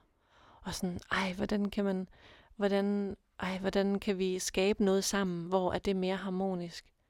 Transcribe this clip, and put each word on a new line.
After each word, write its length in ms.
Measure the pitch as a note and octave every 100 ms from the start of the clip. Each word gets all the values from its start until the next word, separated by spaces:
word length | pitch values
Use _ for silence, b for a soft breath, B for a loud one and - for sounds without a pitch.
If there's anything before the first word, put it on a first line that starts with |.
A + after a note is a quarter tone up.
| _ _ b b b b
og 100 | -
sådan, 260 | - F#3 F3 -
"Ej, 220 | - F#3+
hvordan 360 | F#3 G3+ G#3 G3+
kan 160 | - G3+
man, 220 | F#3+ F#3 B B B B -
hvordan, 640 | G3+ G3 G3+ G3+ G3 F#3+ _ -
ej, 180 | F3+ F#3
hvordan 400 | F#3+ G3 G3 G3
kan 180 | - F#3
vi 220 | F#3 F#3
skabe 440 | - - F#3+ G#3+
noget 200 | G3 F#3+
sammen, 440 | F#3+ G3+ G3 F3 E3+
hvor 240 | F#3+ F3+
at 140 | F3+ G3+
det 60 |
er 40 | F#3+
mere 200 | F#3 F#3+
harmonisk?" 800 | G3 F#3 F#3+ F3+ F3 - - _ _